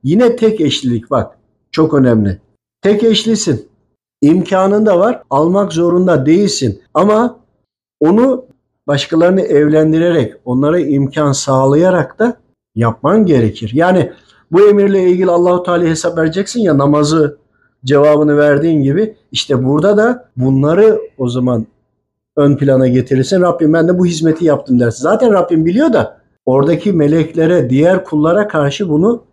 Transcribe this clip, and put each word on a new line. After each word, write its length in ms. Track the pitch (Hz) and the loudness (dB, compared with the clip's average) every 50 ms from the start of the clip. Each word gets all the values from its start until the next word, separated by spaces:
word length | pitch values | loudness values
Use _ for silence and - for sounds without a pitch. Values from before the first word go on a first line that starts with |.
| - | -2
Yine 320 | 131 160 214 247 233 233 | 0 0 2 2 2 0
tek 260 | 240 220 220 214 - | 0 0 -2 0 0
eşlilik, 500 | 156 143 - - - 127 120 117 - _ | -2 -2 -2 -2 -4 -4 -4 -4 -4 _
bak, 260 | 147 123 - - _ _ _ _ _ _ _ _ | -4 -4 -4 -6 _ _ _ _ _ _ _ _
çok 220 | - - 160 156 - | -2 -2 0 0 2
önemli. 460 | 143 131 123 117 110 104 101 92 - _ _ _ _ _ _ _ _ | 2 2 2 2 2 0 -2 -4 -8 _ _ _ _ _ _ _ _
Tek 220 | - 190 214 208 226 | -2 0 0 2 2
eşlisin, 640 | 226 220 214 226 220 226 202 - 180 139 - - _ _ _ _ _ _ _ _ _ _ _ | 0 0 0 0 -2 -4 -2 -2 -4 -4 -4 -6 _ _ _ _ _ _ _ _ _ _ _
imkanın 640 | - 143 165 185 - - 196 185 190 196 202 214 214 | 0 2 2 2 0 -2 -2 0 0 0 0 0 2
da 140 | 214 190 175 | 2 2 2
var, 240 | 190 233 247 - - _ | 2 0 -2 -4 -8 _
almak 440 | - 139 151 175 185 196 202 175 160 | -2 -2 0 0 0 0 -2 -2 -2
zorunda 520 | 165 170 175 170 180 185 180 170 143 131 | -2 0 0 2 0 2 2 0 0 2
değilsin. 560 | 143 160 185 208 190 - - 139 117 98 - _ _ _ | 2 2 2 2 -2 -2 -2 -4 -4 -6 -6 _ _ _
Ama 460 | 147 180 208 214 214 240 247 - - _ _ _ _ _ _ _ _ _ _ _ _ | 0 0 2 2 0 0 -2 -6 -10 _ _ _ _ _ _ _ _ _ _ _ _
onu 460 | 151 156 185 220 247 269 254 254 - _ _ _ _ _ _ _ _ - | 0 2 2 2 2 2 0 -4 -8 _ _ _ _ _ _ _ _ -4
başkalarını 540 | 143 135 - - - 160 160 175 185 185 | -4 -4 -4 -4 -2 0 2 2 2 0
evlendirerek, 920 | 156 - - 143 151 151 156 156 156 156 156 160 170 175 170 160 123 113 - - _ | 0 0 0 2 2 2 2 2 2 2 0 0 0 0 0 -2 -2 -4 -8 -16 _
onlara 340 | 127 123 127 139 147 160 180 | -6 -4 -2 0 0 0 -2
imkan 520 | 151 139 143 139 135 139 135 156 151 143 | -2 -2 -2 -2 -2 -4 -2 -2 -2 -2
sağlayarak 880 | 135 - - - 135 131 135 135 139 151 170 185 185 175 147 - - _ | -2 -4 -4 -2 0 0 2 2 2 2 2 2 0 0 -2 -4 -4 _
da 180 | 214 240 226 _ _ _ _ _ _ _ _ | -4 -4 -4 _ _ _ _ _ _ _ _
yapman 500 | 110 117 117 113 - - 143 185 226 214 | -2 -2 -2 -2 -2 -2 0 0 2 2
gerekir. 460 | 180 156 127 113 107 101 - 117 104 113 | 2 2 2 0 0 -4 -6 -10 -6 -2
Yani 380 | 143 165 180 190 185 151 - - - _ _ _ _ _ _ | -2 0 2 2 0 0 -2 -6 -18 _ _ _ _ _ _
bu 180 | 160 175 202 208 | 2 4 4 4
emirle 400 | 208 202 196 202 196 196 185 180 | 4 2 2 0 0 0 2 0
ilgili 200 | 180 180 190 185 | 0 2 0 0
Allahu 320 | 175 175 175 180 180 175 180 | 0 0 2 0 0 -2 -2
Teala'ya 260 | - 175 175 175 160 | -2 -2 0 0 0
hesap 280 | 160 160 - 175 170 165 | -2 -2 -4 -6 -2 -2
vereceksin 440 | 160 160 160 190 196 - - 240 | -2 -2 -2 -4 -6 -6 -4 -2
ya, 160 | 220 180 151 139 | -2 0 0 2
namazı 600 | 139 143 147 147 147 147 156 160 151 143 147 _ _ _ _ _ _ _ _ _ - | 2 2 2 2 0 0 0 0 0 -2 -4 _ _ _ _ _ _ _ _ _ -4
cevabını 520 | 127 147 143 143 151 151 147 151 151 147 147 | 0 2 2 4 4 4 2 2 2 2 2
verdiğin 460 | 147 147 143 143 156 165 160 151 135 | 2 2 2 2 0 0 0 0 0
gibi, 320 | 139 143 180 220 220 - _ _ _ | 0 0 0 -2 -4 -6 _ _ _
işte 340 | - - - - 143 123 123 | -10 -10 -4 -2 -2 -2 0
burada 320 | 127 143 151 160 202 208 202 | 0 0 0 0 2 2 2
da 320 | 214 240 254 247 - _ _ 123 | 2 0 -2 -4 -8 _ _ -4
bunları 600 | 123 131 135 135 139 147 165 185 214 220 - - - - _ - | -2 0 0 0 0 0 2 4 4 2 2 0 -4 -10 _ -8
o 120 | 131 123 | -6 -6
zaman 360 | 120 127 123 123 123 117 110 - _ _ _ _ _ _ _ _ _ _ _ _ _ | -4 -2 -2 -2 -2 -2 -4 -8 _ _ _ _ _ _ _ _ _ _ _ _ _
ön 220 | 147 143 143 143 139 | 0 2 2 2 0
plana 300 | 139 139 135 131 131 127 | 0 0 2 2 2 2
getirirsin. 540 | 123 131 123 - 135 131 135 143 196 185 | 2 0 0 0 -2 -2 -2 0 0 0
"Rabbim, 320 | 180 175 170 170 165 151 156 | 0 0 0 0 0 0 2
ben 140 | 165 160 170 | 2 2 0
de 120 | 180 180 | 0 0
bu 60 | 185 | 0
hizmeti 400 | 175 170 156 160 160 156 160 175 | -2 -2 -2 -2 -2 -2 0 0
yaptım." 340 | 160 147 135 - - 127 123 | 0 0 -2 -2 -2 0 0
dersin. 240 | 123 117 113 - 131 | 0 0 -4 -4 -2
Zaten 300 | 156 208 220 254 240 208 | -2 0 0 2 0 2
Rabbim 320 | 190 170 170 175 160 160 | 0 0 0 0 0 0
biliyor 280 | 165 175 233 302 330 233 | 0 0 0 0 0 0
da 240 | 165 117 - - _ _ _ _ _ _ | 0 -2 -4 -8 _ _ _ _ _ _
oradaki 480 | - 127 135 147 165 170 165 - 208 190 | -2 0 0 2 0 -2 -2 -2 -2 -2
meleklere, 760 | 165 147 143 151 165 156 160 - 160 160 160 180 175 143 120 | 0 0 0 0 0 -2 -2 -2 -2 0 0 0 0 0 0
diğer 340 | 127 135 151 175 190 185 185 | 0 0 2 2 0 0 -2
kullara 440 | - - 151 151 160 170 202 208 208 | -4 -4 -2 0 0 0 0 -2 -2
karşı 420 | - 160 143 143 139 - 208 175 | -2 -2 -2 -2 -4 -4 -6 -4
bunu 340 | 147 151 170 220 240 240 _ _ | -2 0 0 0 -2 -4 _ _